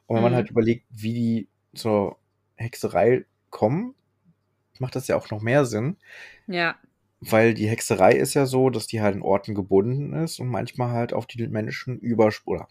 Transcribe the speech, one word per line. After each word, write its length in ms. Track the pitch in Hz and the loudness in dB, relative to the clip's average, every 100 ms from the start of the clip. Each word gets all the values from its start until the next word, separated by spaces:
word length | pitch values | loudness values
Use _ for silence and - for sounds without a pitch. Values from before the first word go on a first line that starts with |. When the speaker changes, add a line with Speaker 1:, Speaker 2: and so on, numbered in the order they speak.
| _ | _
Speaker 1:
Und 80 | 117 | 2
wenn 60 | |
man 100 | 117 | 2
Speaker 2:
Mhm. 20 | 123 | 2
Speaker 1:
halt 160 | 107 | 0
überlegt, 340 | 120 113 117 - | 0 2 0 -6
wie 240 | 113 110 | -10 -6
die 360 | 120 117 113 - _ _ - | -2 0 -2 -4 _ _ -8
zur 420 | 113 104 95 - _ _ _ _ | 0 2 0 -4 _ _ _ _
Hexerei 680 | 117 - 104 90 107 127 - _ _ | -12 -6 -2 2 4 4 0 _ _
kommen, 440 | - 110 156 247 - _ _ _ _ _ _ _ _ | -2 0 0 -4 -12 _ _ _ _ _ _ _ _
macht 160 | 131 131 | -8 -6
das 120 | - | -2
ja 100 | 151 | -2
auch 140 | - | -2
noch 100 | 107 | -6
mehr 240 | 110 139 127 | 0 2 2
Sinn. 320 | 104 131 196 _ - - - - | 0 -4 -6 _ -20 -20 -20 -8
Speaker 2:
Ja. 340 | 175 170 - _ _ _ _ | -4 -4 -6 _ _ _ _
Speaker 1:
Weil 300 | - 110 117 | 0 4 4
die 160 | 113 107 | 2 -2
Hexerei 440 | 113 - 101 95 | -2 -2 4 6
ist 200 | 135 135 | 6 4
ja 140 | 147 131 | 2 2
so, 240 | 127 131 | 2 2
dass 160 | 117 - | 0 -4
die 120 | 113 | 0
halt 160 | 104 98 | 0 0
in 60 | |
Orten 320 | - 98 - | 0 -2 0
gebunden 580 | 101 98 98 110 135 143 | -6 2 4 4 0 -4
ist 260 | 143 160 - | -4 -6 -6
und 80 | 123 | -6
manchmal 420 | 113 117 - 120 | -6 -6 -4 -4
halt 240 | 117 120 | -2 -2
auf 140 | - 117 | -4 -6
die 200 | 117 113 | -8 -6
Menschen 520 | 110 110 139 - 123 | -4 -6 -8 -10 -8
übersp-, 480 | 120 113 107 - - | -2 4 4 2 -6
oder 200 | 85 85 | -8 -8